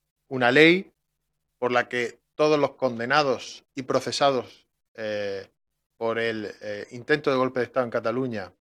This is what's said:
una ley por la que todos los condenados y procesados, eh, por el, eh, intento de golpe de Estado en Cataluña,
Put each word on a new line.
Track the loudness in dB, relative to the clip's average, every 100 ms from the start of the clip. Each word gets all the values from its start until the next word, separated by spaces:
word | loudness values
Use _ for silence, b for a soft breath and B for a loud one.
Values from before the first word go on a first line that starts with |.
| _ _ _
una | 0 4
ley | 6 6 6 0 _ _ _ _ _ _ _
por | 0
la | 0 0
que | -2 -4 -8 _
todos | -2 2 2
los | 0
condenados | -2 -4 -2 0 2 2 -2 -6 -18 _ -10
y |
procesados, | -2 -2 -2 2 2 2 -4 -12 _ _ _
eh, | -10 -6 -4 -6 -8 -12 _ _ _ _ -6
por | -4 -2
el, | -2 -4 -8 -10
eh, | -10 -10 -12
intento | -10 -2 0 2
de | 0
golpe | 0 -2
de | -2
Estado | -2
en | -2
Cataluña, | -2 -2 -4 -4 -6 -10 -16 _